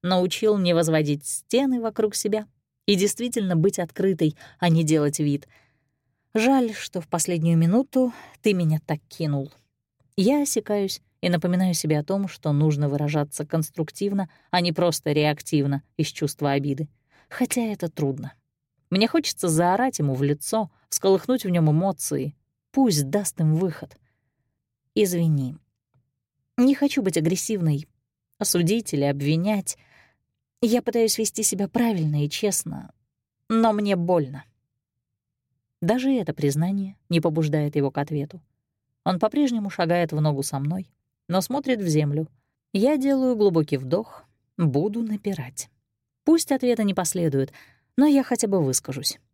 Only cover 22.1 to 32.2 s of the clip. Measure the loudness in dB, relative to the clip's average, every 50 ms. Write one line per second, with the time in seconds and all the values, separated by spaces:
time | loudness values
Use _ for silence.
22.1 | -4 -4 -4 -6 -10 _ _ _ _ _ _ _ 0 2 2 4 2 0 -2 -2
23.1 | -2 -2 -2 -4 -4 0 0 2 2 2 0 -2 -4 -8 -14 -18 -18 _ _ _
24.1 | _ _ _ _ _ _ _ _ _ _ _ _ _ _ _ _ _ 0 0 2
25.1 | 2 0 2 2 2 0 -2 -4 -8 -12 _ _ _ _ _ _ _ _ _ _
26.1 | _ _ _ _ _ _ _ _ _ 2 2 2 4 2 0 0 0 0 -2 0
27.1 | -2 0 0 0 -2 -2 -4 -4 -4 0 0 0 0 0 -4 _ _ _ _ _
28.1 | _ _ _ _ _ _ -4 -2 0 2 2 2 0 -2 -2 -4 -2 0 0 0
29.1 | 0 0 0 0 0 0 0 -2 -2 -2 -4 -6 -10 _ _ _ _ -20 _ _
30.1 | _ _ _ _ _ _ _ _ _ _ 0 2 2 0 0 0 0 2 2 2
31.1 | 0 -2 -4 -4 -4 -2 -2 -2 -2 -2 -6 -2 0 0 0 2 0 0 -2 0
32.1 | 0 0